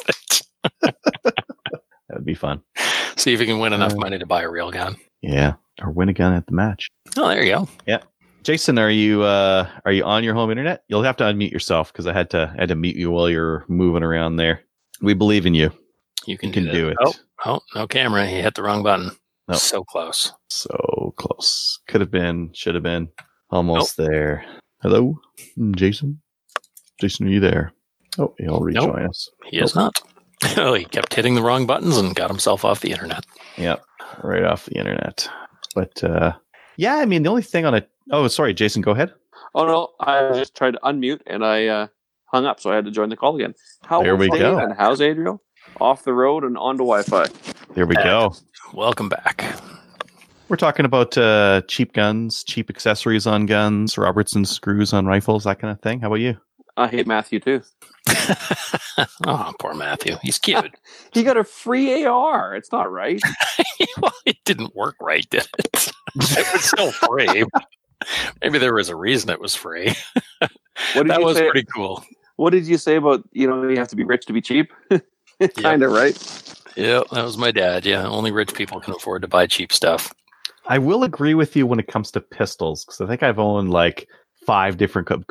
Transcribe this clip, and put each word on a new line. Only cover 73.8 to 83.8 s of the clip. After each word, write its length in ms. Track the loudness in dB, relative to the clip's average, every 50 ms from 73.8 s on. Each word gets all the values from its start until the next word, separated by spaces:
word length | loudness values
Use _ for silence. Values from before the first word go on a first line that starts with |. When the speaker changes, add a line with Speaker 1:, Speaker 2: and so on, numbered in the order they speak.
| 0 -4
Speaker 3:
to 80 | -4
be 80 | -4 -2
rich 200 | 0 0 -2 -2
to 60 | -2 -4
be 80 | -4
cheap? 320 | -2 0 2 0 0 0 -4 -16
<laughs> 80 | _ 0
Kinda, 960 | 0 0 0 _ _ _ _ _ _ 0 0 0 0 0 0 2 4 4 4
Speaker 1:
Yep. 40 | 4
Speaker 3:
right? 640 | 4 4 4 4 2 0 -10 -16 -16 -16 -18 -20 -20 -20 _ -16 -6
Speaker 1:
Yeah, 260 | -2 0 2 2 2 2 0 -2
that 100 | -4 -4
was 120 | -4 -4
my 140 | -2 0 0
dad. 340 | 2 2 2 2 0 0 0
Yeah, 220 | 0 0 0 -2
only 240 | -2 -4 -2 -2 -2 0
rich 220 | -2 -2 -4 -4
people 260 | -8 -8 -8 -8 -12
can 140 | -10 -10 -12
afford 280 | -10 -8 -8 -6 -6 -6
to 60 | 2
buy 180 | 4 4 4
cheap 260 | 4 2 -4 -2 -2 -2
stuff. 400 | 2 2 2 2 2 -2 -8 -12 _ _ _ _ _ -16 -16 -16 _ -4
Speaker 2:
I 120 | 0 2 2
will 260 | 4 4 2 2 2
agree 300 | 0 -2 0 2 2 4
with 200 | 4 2 2 2
you 120 | 2 2
when 120 | 4 2 0
it 80 | -2 -2
comes 220 | -4 -6 -6 -4 -6
to 80 | -8
pistols, 640 | -8 _ -4 -4 -4 -4 -2 -4 -4 -4 -4 -6 -10
'cause 160 | -16 -10 -8
I 60 | -6
think 160 | -6 -4 0 0
I've 160 | 0 2 2
owned, 320 | 2 0 2 0 0 2
like, 380 | 4 4